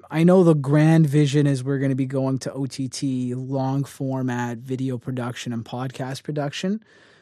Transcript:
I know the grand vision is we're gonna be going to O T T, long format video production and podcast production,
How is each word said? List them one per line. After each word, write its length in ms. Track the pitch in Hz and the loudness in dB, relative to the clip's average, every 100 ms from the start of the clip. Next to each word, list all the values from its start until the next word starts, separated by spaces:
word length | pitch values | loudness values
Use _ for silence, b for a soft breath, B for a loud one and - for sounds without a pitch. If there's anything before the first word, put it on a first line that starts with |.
| - | -6
I 140 | 156 | 2
know 200 | 170 185 | 6 8
the 100 | 170 | 6
grand 540 | 151 139 151 156 165 151 | 4 4 4 6 6 6
vision 380 | 147 147 147 143 | 4 4 4 2
is 180 | 135 | 0
we're 160 | 131 139 | -2 -2
gonna 160 | 135 131 | 0 -2
be 100 | 131 | -2
going 340 | 135 135 131 | -2 -2 -2
to 140 | - | -6
O 120 | 135 135 | -6 -6
T 220 | - 131 | -6 -8
T, 480 | - 139 127 123 123 | -6 -4 -4 -4 -6
long 480 | 131 135 131 139 | -4 -4 -2 -2
format 760 | 135 - 135 131 127 120 120 117 | -4 -6 -6 -4 -2 -2 -4 -6
video 380 | 131 131 131 123 | -8 -6 -4 -6
production 560 | - 127 117 - 123 | -6 -6 -6 -8 -8
and 100 | 117 | -8
podcast 600 | 117 123 131 127 131 139 | -8 -8 -8 -8 -10 -10
production, 600 | - 147 143 - 185 214 b b b b | -8 -6 -6 -4 -4 -6 b b b b